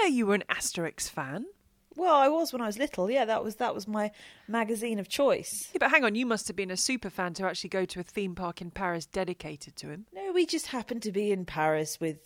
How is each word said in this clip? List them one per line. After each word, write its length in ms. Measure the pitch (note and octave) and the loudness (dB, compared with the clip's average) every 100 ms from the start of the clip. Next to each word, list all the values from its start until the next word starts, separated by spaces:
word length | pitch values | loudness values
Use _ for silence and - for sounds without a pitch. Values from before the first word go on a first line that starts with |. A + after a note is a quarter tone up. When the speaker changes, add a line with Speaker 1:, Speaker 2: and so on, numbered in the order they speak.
Speaker 1:
know 120 | F#4+ B3 | 4 4
you 120 | G3+ | 4
were 80 | G#3 | 2
an 80 | - | 2
Asterix 580 | - - F3+ D#3+ - - | -2 -2 -2 -4 -4 -8
fan. 380 | E3+ C3+ E3 F4 - _ _ _ D4+ | -6 -6 -6 -10 -14 _ _ _ 0
Speaker 2:
Well, 200 | F4+ D4 | 6 8
I 120 | C4+ | 8
was 240 | D#4+ D#4+ | 6 0
when 100 | B3 | -2
I 40 | A3 | -4
was 140 | G#3 | -2
little, 300 | D4 - F#3+ | -2 0 0
yeah, 160 | C4+ A3 | 2 2
that 180 | A3 | 0
was, 120 | A3 G#3 | -2 -2
that 180 | A#3+ G#3 | -2 -2
was 120 | G3+ | -4
my 220 | G#3+ G#3+ - - - - | -2 -2 -6 -18 -20 -4
magazine 500 | A#3 G#3+ A3 A#3 G#3+ | -2 0 -2 -2 -2
of 100 | F3+ | -2
choice. 640 | - C#4 F3+ - - - | 2 4 4 0 -8 -6
Speaker 1:
Yeah, 40 | - | 0
but 120 | - | 4
hang 120 | D4+ | 6
on, 120 | A#3 A3 | 6 2
you 100 | B3 | 0
must 220 | A3 - | 0 -2
have 80 | G3 | -6
been 140 | F#3+ | -4
a 60 | F#3 | -2
super 340 | - B3+ F#3+ | 0 -2 -4
fan 240 | - F3+ E3+ | -4 -4 -2
to 100 | F#3 | -2
actually 240 | F3 F#3 | -2 -2
go 160 | F#3+ F3+ | -2 -2
to 140 | F3+ | -4
a 40 | |
theme 300 | E3+ G#3+ F#3+ | -6 -4 -4
park 280 | F3+ F3 - | -4 -6 -6
in 100 | F3 | -10
Paris 340 | G3 F#3 E3+ - | -4 -2 -2 -4
dedicated 680 | F#3+ F3+ F3 D3+ D3+ - - | -4 -4 -6 -10 -12 -14 -14
to 120 | D3 | -12
him. 160 | D#3 A3 | -12 -14
Speaker 2:
No, 200 | F#4 G4 | -10 0
we 160 | F4+ E4 | 2 2
just 200 | D#4+ - | 0 -4
happened 360 | B3+ A3 A#3 | -6 -6 -6
to 80 | G#3+ | -4
be 200 | F#3+ G#3 | -2 0
in 140 | F#3+ F3 | 0 -2
Paris 540 | D#3+ D#3 D#3 D3+ - | 0 2 2 0 -4
with, 180 | E3 D3+ | -4 -4